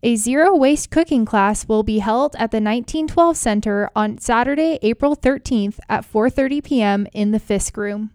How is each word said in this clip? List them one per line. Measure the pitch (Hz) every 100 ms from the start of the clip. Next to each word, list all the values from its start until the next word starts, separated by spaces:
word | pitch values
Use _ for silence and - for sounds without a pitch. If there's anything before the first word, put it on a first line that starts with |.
A | 233
zero-waste | 233 220 269 339 359 262 294 -
cooking | 311 339 277
class | 220 214 196 214 -
will | 220
be | 214 214
held | 202 226 285 -
at | 226
the | 220
nineteen | 214 233 - 320 311
twelve | - 339 330
Center | 240 208 214 202 208 -
on | 214 214
Saturday, | - 233 247 285 320 320
April | 214 233 285 294
thirteenth | 254 - - 233 202 - -
at | -
four | 214 220 240
thirty | 247 269 285
P | - 262
M | 208 202 202
in | - 208
the | 214
Fisk | 214 202 - -
Room. | 208 208 214